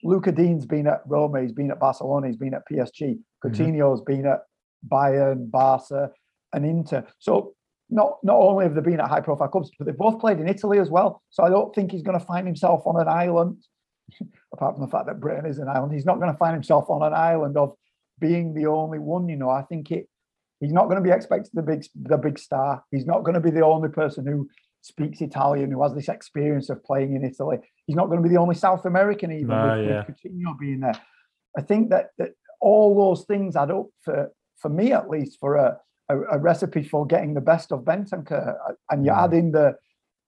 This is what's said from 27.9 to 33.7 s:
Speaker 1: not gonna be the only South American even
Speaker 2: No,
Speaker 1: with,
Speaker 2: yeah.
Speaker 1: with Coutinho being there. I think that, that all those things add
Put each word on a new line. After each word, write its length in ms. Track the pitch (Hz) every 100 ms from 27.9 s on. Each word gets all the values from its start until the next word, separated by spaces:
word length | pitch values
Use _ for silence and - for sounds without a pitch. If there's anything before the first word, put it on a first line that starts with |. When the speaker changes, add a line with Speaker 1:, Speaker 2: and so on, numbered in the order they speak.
| 156
Speaker 1:
not 120 | 185
gonna 140 | 170
be 60 | 170
the 80 | 175
only 160 | 175
South 300 | 170 196 185
American 480 | 185 180 202 202 170
even 160 | 156 127
Speaker 2:
No, 280 | 110 113 110
Speaker 1:
with, 100 | 107
Speaker 2:
yeah. 160 | 107 101
Speaker 1:
with 100 | -
Coutinho 420 | - 180 175 143
being 220 | 143 135
there. 200 | 131 110 _ _ _ _ _ -
I 40 |
think 280 | 143 208 220
that, 200 | 185 - -
that 120 | 180 _ _ -
all 340 | 202 214 208 202
those 280 | 196 175 -
things 300 | 202 190 143
add 140 | 143